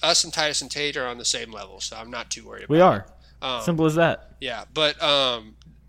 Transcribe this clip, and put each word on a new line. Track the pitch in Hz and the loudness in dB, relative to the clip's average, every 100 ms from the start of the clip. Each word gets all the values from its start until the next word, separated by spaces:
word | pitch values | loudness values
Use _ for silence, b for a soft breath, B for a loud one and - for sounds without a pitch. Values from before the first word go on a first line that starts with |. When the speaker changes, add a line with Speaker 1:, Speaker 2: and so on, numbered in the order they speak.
Speaker 1:
us | 160 170 | 2 2
and | 170 | 2
Titus | 160 151 139 | 0 0 0
and | 131 | -4
Tate | 147 147 139 | -4 -4 -4
are | 127 | -6
on | 120 | -4
the | 113 | -4
same | 127 117 | -4 -6
level, | 107 95 95 | -12 -14 -12
so | - 113 | -12 -12
I'm | 113 | -12
not | 123 117 | -10 -8
too | - 110 | -10 -12
worried | 101 101 | -12 0
Speaker 2:
We | 156 | 6
Speaker 1:
about | 180 | 6
Speaker 2:
are. | 107 - - b b | 4 -4 -20 b b
Speaker 1:
it. | 131 | -6
Um, | 123 | -4
Speaker 2:
Simple | 139 165 160 | -2 2 2
as | 156 | 4
that. | 165 - - - | 2 2 -8 -12
Speaker 1:
Yeah, | 127 113 - | -10 -8 -6
but, | 156 151 147 | 0 0 2
um, | 156 143 131 117 110 - - - | 2 4 2 -2 -8 -20 -20 -20